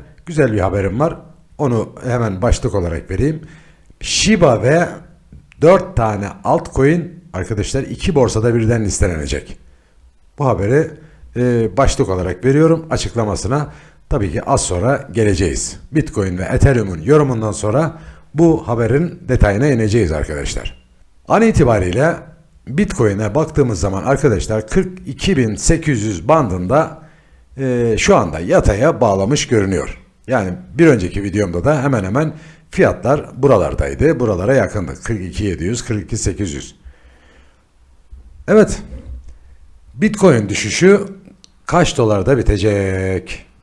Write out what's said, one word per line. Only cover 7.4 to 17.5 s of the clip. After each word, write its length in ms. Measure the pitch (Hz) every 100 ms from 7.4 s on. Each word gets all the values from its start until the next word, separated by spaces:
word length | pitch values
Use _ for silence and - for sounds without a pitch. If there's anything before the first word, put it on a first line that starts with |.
| - 107 98 131
iki 320 | 131 - - 147
borsada 400 | 117 110 117 117
birden 300 | 110 117 104
listelenecek. 720 | 92 101 80 71 71 - - - _ _ _ _ _ _ -
Bu 60 | 139
haberi, 460 | 101 101 139 160 - - - - 120
e, 420 | 123 120 113 92
başlık 320 | 139 - 107
olarak 360 | 92 90 90 127
veriyorum. 400 | 139 160 165 160
Açıklamasına 800 | 120 98 117 107 90 95 139 147 - - _ -
tabii 220 | 147 101
ki 120 | 87
az 180 | - 131
sonra 460 | - 90 110 139 -
geleceğiz. 680 | 92 107 90 92 65 - - -
Bitcoin 460 | 156 135 - 95 90
ve 60 |
Ethereum'un 580 | 92 123 113 123 101 85
yorumundan 500 | 82 151 143 120 110